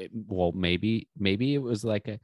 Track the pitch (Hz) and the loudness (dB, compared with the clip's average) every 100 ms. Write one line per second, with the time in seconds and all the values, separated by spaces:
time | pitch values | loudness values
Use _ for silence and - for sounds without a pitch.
0 | 92 113 107 92 87 90 87 90 107 113 | -10 -10 -4 0 2 2 2 2 2 0
1 | - - 98 101 127 143 127 113 113 104 | -2 -2 0 2 2 0 0 -2 0 -2
2 | 107 107 | -4 -12